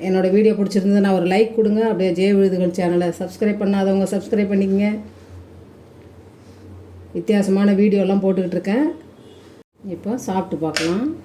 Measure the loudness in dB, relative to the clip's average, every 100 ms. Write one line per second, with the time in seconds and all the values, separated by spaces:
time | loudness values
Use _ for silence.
0 | 0 2 4 4 4 2 0 0 2 2
1 | 2 2 2 2 2 2 0 2 0 0
2 | -2 0 2 4 2 2 -2 0 0 0
3 | 0 -4 -10 -4 -2 0 -2 0 0 0
4 | 0 -4 -2 -2 0 0 0 0 0 -2
5 | -10 -20 -20 -20 -20 -20 -20 -20 -20 -20
6 | -20 -20 -20 -20 -20 -20 -20 -20 -20 -20
7 | -12 -10 0 0 2 2 4 4 4 2
8 | 2 2 0 0 -2 -4 -2 0 0 -4
9 | -18 -20 -20 -20 -20 -20 -20 _ -12 -10
10 | -6 -8 -4 -4 -4 -4 -4 -4 -2 -2
11 | -4 -8